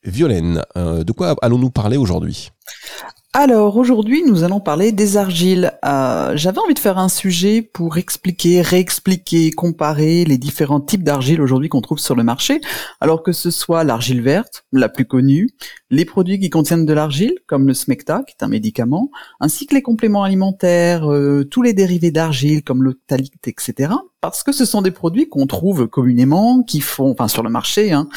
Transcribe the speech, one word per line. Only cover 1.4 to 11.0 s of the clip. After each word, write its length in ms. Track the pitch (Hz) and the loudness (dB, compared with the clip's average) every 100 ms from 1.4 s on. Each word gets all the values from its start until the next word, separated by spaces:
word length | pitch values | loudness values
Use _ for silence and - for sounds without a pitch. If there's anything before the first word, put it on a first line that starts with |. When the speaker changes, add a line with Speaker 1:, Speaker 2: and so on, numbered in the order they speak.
Speaker 1:
allons-nous 280 | 117 123 127 | 0 2 0
parler 260 | 127 104 135 | 0 0 0
aujourd'hui ? 540 | 113 85 82 - - _ - - - - - - _ | 0 0 -4 -8 -14 _ -20 -20 -18 -18 -18 -20 _
Speaker 2:
Alors, 420 | 254 285 226 208 208 | 2 4 4 4 2
aujourd'hui, 460 | 247 240 214 285 339 | 2 2 2 2 4
nous 160 | 190 | 4
allons 160 | 170 202 | 2 0
parler 320 | 196 151 208 | -2 0 0
des 260 | 202 208 202 | 2 2 2
argiles. 540 | 196 170 180 185 175 - | 0 0 2 2 0 -2
Euh, 480 | - 139 131 85 65 | -2 0 0 0 -2
j'avais 240 | 147 170 226 | -2 -2 -2
envie 120 | 427 | -2
de 40 | 254 | 0
faire 180 | 214 185 | 0 0
un 120 | 185 | 0
sujet 500 | - 190 170 190 220 | -2 -2 0 2 0
pour 380 | 226 - 170 156 | -2 -6 -4 -4
expliquer, 640 | - - 185 175 170 180 | -6 -6 -6 -2 2 2
réexpliquer, 880 | 165 180 180 - - 190 - 165 160 | 4 2 0 -2 -2 -2 0 2 2
comparer 720 | 160 170 165 151 151 156 170 | 0 -4 -2 -2 2 2 2
les 140 | 170 131 | 2 0
différents 420 | 143 - 147 143 | -2 -4 0 0
types 220 | 143 196 | 0 -2